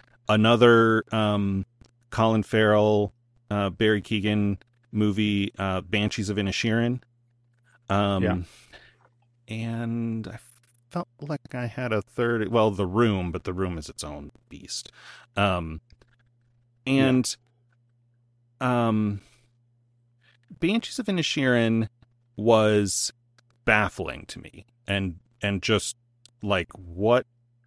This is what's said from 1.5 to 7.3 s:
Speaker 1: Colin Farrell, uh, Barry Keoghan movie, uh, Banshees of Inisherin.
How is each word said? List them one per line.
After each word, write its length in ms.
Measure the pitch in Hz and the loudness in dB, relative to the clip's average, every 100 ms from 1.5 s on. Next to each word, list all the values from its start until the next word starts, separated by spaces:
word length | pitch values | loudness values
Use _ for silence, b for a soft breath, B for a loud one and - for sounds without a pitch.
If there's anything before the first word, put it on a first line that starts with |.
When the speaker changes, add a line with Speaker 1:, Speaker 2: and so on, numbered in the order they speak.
| 95 92 _ _ _ _ | -2 -6 _ _ _ _
Speaker 1:
Colin 320 | - 113 110 | 0 2 2
Farrell, 720 | - 110 107 107 107 104 104 - _ _ - | 0 2 4 4 4 2 0 -6 _ _ -6
uh, 200 | 104 98 | -2 -2
Barry 300 | 87 110 107 | 0 0 0
Keoghan 560 | - 107 104 107 101 98 _ _ _ | -2 -4 -2 0 -2 -4 _ _ _
movie, 640 | 107 107 101 104 101 98 - | -2 0 0 0 0 -2 -4
uh, 220 | 98 92 | -6 -6
Banshees 480 | 87 104 104 - 101 | -4 -4 -2 -4 -4
of 60 | 104 | -4
Inisherin. 640 | 98 - 113 113 120 123 - _ _ | -4 -4 -2 -2 -2 -4 -10 _ _